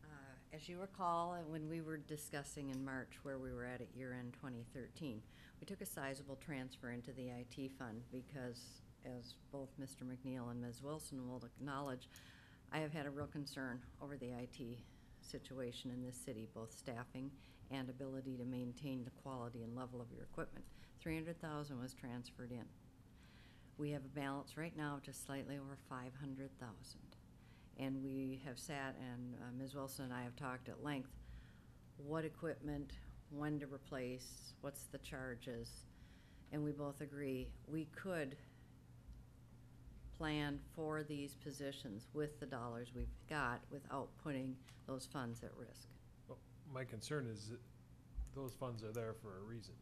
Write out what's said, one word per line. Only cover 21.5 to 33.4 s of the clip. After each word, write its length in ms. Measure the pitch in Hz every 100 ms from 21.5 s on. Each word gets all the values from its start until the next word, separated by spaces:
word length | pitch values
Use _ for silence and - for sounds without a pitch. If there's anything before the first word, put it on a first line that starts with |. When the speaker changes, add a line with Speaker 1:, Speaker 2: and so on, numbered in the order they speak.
| 151 147 131
Speaker 1:
was 140 | 123
transferred 560 | - 135 123 117 - 123
in. 140 | 120 - - - - - - - - - - - -
We 140 | 147
have 120 | 147
a 40 | 135
balance 480 | 139 139 139 - -
right 200 | 165 156
now 220 | 147 143
just 220 | 139 135 -
slightly 300 | 139 123 139
over 200 | 135 139 -
five 240 | 131 127 131
hundred 300 | 143 131 135 -
thousand. 420 | 123 98 120 - - - - - - - - -
And 220 | 135 135
we 400 | 135 135 131 131
have 140 | 139 120
sat 380 | - 143 135 -
and, 360 | 127 123 123 120
uh, 160 | 123 123
Miz 160 | 135 139
Wilson 300 | 135 135 131
and 60 |
I 120 | 123
have 100 | 123
talked 340 | 120 139 127 123
at 140 | -
length, 280 | 147 139 127 - - - - - - - - -
what 280 | 143 160
equipment, 720 | 156 151 165 - 143 147 143 - - - -
when 300 | 143